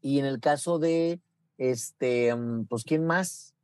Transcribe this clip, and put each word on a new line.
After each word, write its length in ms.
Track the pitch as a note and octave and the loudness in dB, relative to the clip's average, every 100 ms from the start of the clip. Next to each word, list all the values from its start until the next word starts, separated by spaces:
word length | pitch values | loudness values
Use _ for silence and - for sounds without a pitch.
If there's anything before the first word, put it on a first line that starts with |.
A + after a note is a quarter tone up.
Y 180 | C#3 C#3 | 0 0
en 60 | C#3 | 0
el 140 | C3+ | 0
caso 400 | D3 D3 - E3+ | 0 0 0 0
de, 420 | E3 E3 E3 E3+ _ _ _ _ | 2 2 2 -2 _ _ _ _
este, 800 | B2+ B2 - _ B2+ A#2+ A#2+ A#2+ | -2 0 -6 _ 0 2 2 0
mm, 300 | A#2+ A#2 G#2+ | -2 -4 -4
pues, 180 | A#2 | -6
¿quién 220 | - D#3 E3 | 0 0 2
más? 480 | E3+ F#3 - - _ | 0 -2 -8 -18 _